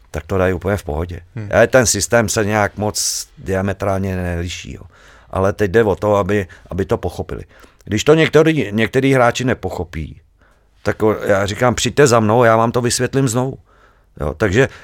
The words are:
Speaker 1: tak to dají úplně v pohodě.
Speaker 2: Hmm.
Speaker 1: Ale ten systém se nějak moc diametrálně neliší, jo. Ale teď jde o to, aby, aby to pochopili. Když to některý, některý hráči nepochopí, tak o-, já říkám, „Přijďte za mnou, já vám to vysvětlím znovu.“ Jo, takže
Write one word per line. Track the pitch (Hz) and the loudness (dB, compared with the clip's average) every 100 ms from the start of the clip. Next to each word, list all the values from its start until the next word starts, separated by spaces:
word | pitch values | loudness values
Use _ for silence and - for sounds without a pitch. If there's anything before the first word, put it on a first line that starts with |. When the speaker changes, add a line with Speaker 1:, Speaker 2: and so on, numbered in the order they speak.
| _ | _
Speaker 1:
tak | 82 - | -12 -6
to | 95 | 0
dají | 92 | 0
úplně | 90 92 101 | 0 -2 -4
v | |
pohodě. | - 73 87 87 - 113 | -4 -6 -6 -10 -14 -14
Speaker 2:
Hmm. | 104 | -2
Speaker 1:
Ale | 92 117 | 2 4
ten | 131 113 | 4 2
systém | 101 - 117 107 | 0 0 0 2
se | 117 101 | 0 0
nějak | 107 101 - | 0 0 -2
moc | 104 - - - - - | -4 -4 -6 -6 -12 -14
diametrálně | 90 95 98 95 98 95 98 92 | -6 -4 -2 -4 -4 -2 -4 -4
neliší, | 90 85 87 - - | -4 -4 -6 -10 -14
jo. | 62 - _ - - - | -16 -18 _ -20 -20 -10
Ale | 92 95 | -2 -2
teď | - 101 | 0 0
jde | 110 | 2
o | 107 87 | 2 2
to, | 104 101 | 2 2
aby, | 92 104 95 - - | 2 -2 -4 -12 -12
aby | 87 95 | -6 -4
to | 110 | -2
pochopili. | - - - 57 - _ - _ - | -4 -8 -10 -10 -14 _ -20 _ -6
Když | 104 | -2
to | 143 | 4
některý, | 160 156 151 160 156 101 | 4 4 4 4 2 -2
některý | 104 110 131 135 | -2 0 2 2
hráči | 131 120 - 127 | 4 2 2 -2
nepochopí, | 107 92 - - 87 73 - _ _ _ _ _ _ | -4 -4 -8 -10 -10 -12 -14 _ _ _ _ _ _
tak | - 107 | -6 0
o-, | 107 98 | 0 0
já | - 98 101 | 0 0 0
říkám, | 107 123 113 | 0 0 0
„Přijďte | 120 98 143 | -4 2 4
za | 117 | 4
mnou, | 107 117 | 4 4
já | 117 113 | 4 4
vám | 117 | 2
to | 123 | 0
vysvětlím | 120 - 123 135 135 | -2 -2 -2 0 0
znovu.“ | 120 131 - _ _ _ _ _ - | -2 -4 -8 _ _ _ _ _ -8
Jo, | 73 | -8
takže | - 107 101 135 - | -2 0 2 0 -2